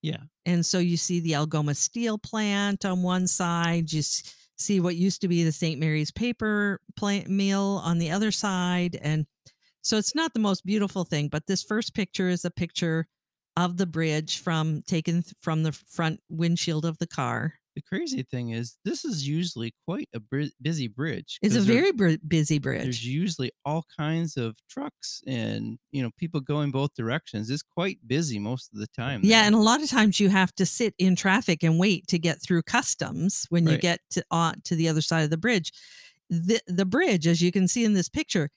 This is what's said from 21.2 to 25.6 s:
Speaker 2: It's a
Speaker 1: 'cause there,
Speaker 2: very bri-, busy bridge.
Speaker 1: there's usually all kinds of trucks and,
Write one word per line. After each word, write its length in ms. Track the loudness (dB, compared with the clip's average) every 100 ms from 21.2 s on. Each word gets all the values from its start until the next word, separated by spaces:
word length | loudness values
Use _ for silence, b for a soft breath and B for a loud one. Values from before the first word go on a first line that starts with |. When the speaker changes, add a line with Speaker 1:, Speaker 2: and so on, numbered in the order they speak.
| -10 -2
Speaker 2:
It's 140 | 2 4
a 40 |
Speaker 1:
'cause 80 | 6
there, 80 | 6
Speaker 2:
very 100 | 4
bri-, 260 | 4 2 2
busy 420 | 2 2 2 2
bridge. 240 | 0 -2
Speaker 1:
there's 220 | -4 -4 -4
usually 460 | -2 -2 -2 -6 -6 -4
all 200 | -4 -6 -6
kinds 400 | -2 -2 -2 -4
of 200 | -6 -6 _
trucks 520 | -10 -10 _ -12 -12 -8
and, 500 | -4 -4 -4